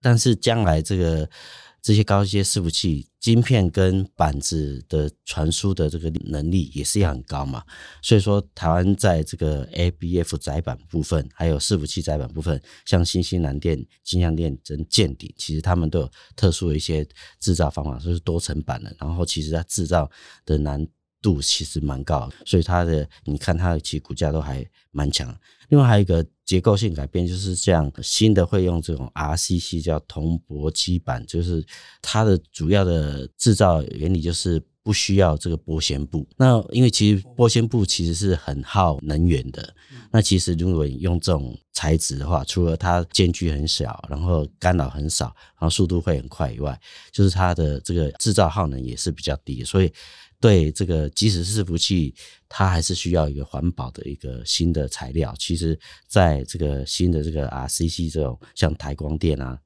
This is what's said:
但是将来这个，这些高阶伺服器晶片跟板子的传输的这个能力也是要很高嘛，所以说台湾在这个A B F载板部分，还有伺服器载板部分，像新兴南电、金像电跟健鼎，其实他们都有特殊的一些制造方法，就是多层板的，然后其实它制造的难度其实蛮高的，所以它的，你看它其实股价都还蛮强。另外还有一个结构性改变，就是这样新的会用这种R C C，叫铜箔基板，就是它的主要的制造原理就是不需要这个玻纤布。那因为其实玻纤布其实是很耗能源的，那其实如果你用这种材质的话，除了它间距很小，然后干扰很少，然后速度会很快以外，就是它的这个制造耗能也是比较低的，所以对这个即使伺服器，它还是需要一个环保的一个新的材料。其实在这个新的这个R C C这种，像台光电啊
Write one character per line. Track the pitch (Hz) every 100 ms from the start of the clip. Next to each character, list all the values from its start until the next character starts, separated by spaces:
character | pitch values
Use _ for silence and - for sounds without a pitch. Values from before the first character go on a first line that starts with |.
但 | 127 120
是 | 123
将 | 107 - 117
来 | 98 80
这 | 80 95
个， | 85 80 76 - - - - _
这 | -
些 | 104
高 | 104 101
阶 | 101 98
伺 | 95 -
服 | 85
器 | - 95 73 - _
晶 | - 117
片 | 120 123 92
跟 | 82 92 95 95 _
板 | 80 71
子 | - 82 73 65 -
的 | 80 76 -
传 | - - 78
输 | 87 101
的 | 92 78
这 | 80
个 | 82 78
能 | - 76 76
力 | 92 73
也 | 71
是 | 69 104
要 | 92
很 | 67
高 | - 71 69
嘛， | 65 - - - -
所 | - 110
以 |
说 | 98 101 -
台 | - 85
湾 | 85 90 98
在 | 107 85
这 | 78 -
个 | 80 73 64
A | - 87
B | - 85 87
F | 82 -
载 | - 73
板 | 85 123 -
部 | 82
分， | 76 82 65
还 | - 85
有 | 73
伺 | - 95
服 | 73
器 | -
载 | 82 76
板 | 62
部 | 78
分， | 78 71 - -
像 | - 92
新 | 85 90
兴 | 87 92
南 | 78 71
电、 | 85 76 - _
金 | - 90
像 | 85
电 | 80 82 67 -
跟 | 73 78
健 | - 90
鼎， | 67 - -
其 | -
实 | 78
他 | 87 87
们 | 80
都 | 82
有 | 71 _ -
特 | - 98
殊 | 82 87
的 |
一 | 78
些 | - 78 73 - - _
制 | -
造 | 85 85
方 | -
法， | 76 65
就 | 78
是 | 87
多 | 85 82
层 | - 76
板 | 78 65
的， | 53 -
然 | 71
后 | 85
其 | 85 -
实 | 76
它 | 80
制 | 80 - 82
造 | 85 76 - - -
的 | - 76
难 | 73 71 78 _ _ _
度 | 107 76
其 | 69 -
实 | - 78
蛮 | 73 67
高 | - 71 64
的， | -
所 | - 92
以 |
它 | 82 87
的， | 85 78 73 -
你 | - 73
看 | - 82
它 | 90 80
其 | - 76
实 |
股 | -
价 | - 80
都 | 78
还 | 73 67 - _ _
蛮 | 73 71
强。 | - 62 57 _ _ _
另 | 147
外 | 131
还 | 104
有 |
一 |
个 | 95 85 78 _
结 | - 92
构 | 90 101
性 | 107
改 | 78 69
变， | 92 87
就 |
是 | 90 95 90
这 | -
样 | 85 73 -
新 | - - 107
的 | 98
会 | 87 104
用 | 92 85
这 | 80
种 | 78 65
R | - 76
C | 78 - 90
C， | - 87
叫 | 80 78
铜 | - - 80 82
箔 | _ 73 73
基 | - - 90
板， | - -
就 | 76 87
是 | 85 85 76 - - -
它 | - 110
的 | 110 92 -
主 | - 80
要 | 101
的 | 92 85 73 71 64 _
制 | -
造 | 101 98 82
原 | - - 78
理 | 92
就 | 80
是 | 87 92 82 - _
不 | -
需 | 101 -
要 | 98 90
这 | 76 87
个 | 80
玻 | - 80
纤 | - 69
布。 | 71 78 - _
那 | 131 117 -
因 | 120
为 | 123
其 | - 104 101
实 |
玻 | 98 - 120
纤 | 117 117
布 | 120 98
其 | -
实 | 85
是 | 82 98
很 | 87 - 71
耗 | - 101 90 71
能 | 76 76 85
源 | 73 64
的， | - - - _ 127 -
那 | 113
其 | 104 95
实 | 87
如 | 82 87
果 | 85 73
你 | 65
用 | 87 87
这 | -
种 | 82 65 - _
材 | - 78 80
质 | - 67
的 | 69
话， | 80
除 | 65 - 85
了 | 80
它 | 92 87 85
间 | - 90
距 | 85 85
很 | 73 76
小， | - 62 - -
然 | 73
后 | 87 85 76 _
干 | 90 90
扰 | 69
很 | 73 76
少， | - 76 - - _
然 |
后 | 80
速 | - 90
度 | 90
会 | 82 76
很 | -
快 | - 71
以 | 57
外， | 69 65 - - -
就 | -
是 | 98
它 | 90 90
的 | 87 78 71
这 | -
个 | 87 76 -
制 | 110
造 | 104 87
耗 | 82 82
能 | 65
也 | 65
是 | 60 -
比 | 76
较 | - 69
低 | - 65
的， |
所 | - 95
以 | 92 - - - - _
对 | 117 98 76
这 | 78
个 | 90 80 76
即 | - 107
使 | 90
伺 | 85 107
服 | 90 82
器， | - 92 73 - - - _
它 | - 95
还 | 87
是 | 80 90
需 | -
要 | 87 76
一 |
个 | 71
环 | 69 76 82
保 | 87 64
的 | - -
一 | 73
个 | 67 62
新 | 58 - 85
的 | 80 69
材 | - 64
料。 | 71 76 -
其 | - 113
实 | 80 80 - - _
在 | 104 87 71 65
这 | 87
个 | 76 69
新 | 67 - 90
的 | 82
这 | 76
个 | 78 69
R | 67 65
C | - 85
C | - 82
这 | 78
种， | 71 60 -
像 | - 78
台 | 73 71
光 | 71 76 78
电 | 87 71
啊 | 64 64